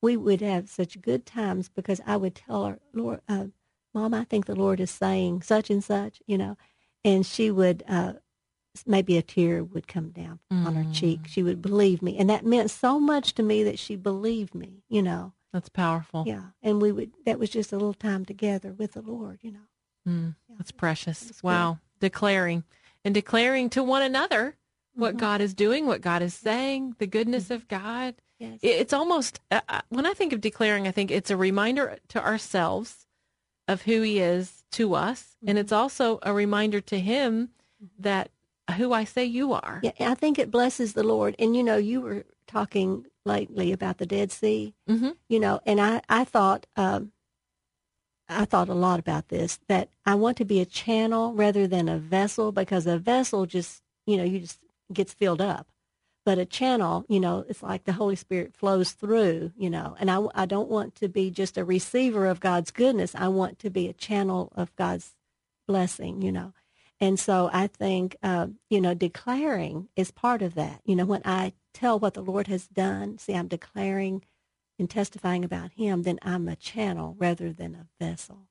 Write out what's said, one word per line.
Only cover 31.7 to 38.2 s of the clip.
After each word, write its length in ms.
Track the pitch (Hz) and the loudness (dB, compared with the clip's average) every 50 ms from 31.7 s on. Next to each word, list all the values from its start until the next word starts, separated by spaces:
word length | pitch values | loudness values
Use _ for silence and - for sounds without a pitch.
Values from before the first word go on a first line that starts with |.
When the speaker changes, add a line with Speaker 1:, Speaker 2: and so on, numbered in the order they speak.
| 254 277 277 - - - _ _ | 2 0 0 -2 -4 -10 _ _
Speaker 2:
to 140 | - 220 - | -6 -2 0
ourselves 840 | - 214 220 - - - 196 170 165 190 190 220 - - - _ _ _ _ _ _ _ _ _ _ _ _ _ - | 0 -2 -2 -4 -2 0 2 2 2 0 -2 -4 -8 -14 -20 _ _ _ _ _ _ _ _ _ _ _ _ _ -2
of 160 | 196 185 - | -2 -2 2
who 180 | 208 226 220 | 2 2 2
he 180 | 220 214 208 202 | 2 2 2 2
is 440 | 185 170 175 180 180 180 - - _ _ - | 2 4 2 2 0 -4 -10 -20 _ _ -2
to 200 | - 233 208 175 | 0 0 2 2
us, 420 | 147 156 196 254 - - - _ _ | 2 0 0 -4 -6 -10 -20 _ _
and 100 | - 202 | -2 0
Speaker 1:
Mm-hmm. 60 | 202 208 | 0 0
Speaker 2:
it's 120 | 208 208 | 2 2
also 480 | 220 208 240 277 - - 269 233 226 - - | 2 2 2 2 0 0 2 2 2 0 -2
a 100 | - 202 | -2 0
reminder 480 | 202 208 208 208 208 214 214 208 202 | 2 2 2 2 2 2 2 0 -2
to 180 | 190 - - 196 | -2 -2 -4 -2
him 500 | 180 196 226 269 285 247 226 220 233 247 _ _ _ _ _ _ 214 | 0 0 0 2 2 2 0 0 -2 -4 _ _ _ _ _ _ -20
Speaker 1:
Mm-hmm. 180 | 185 _ _ 185 | -20 _ _ -2
Speaker 2:
that 260 | 202 196 190 | 0 0 0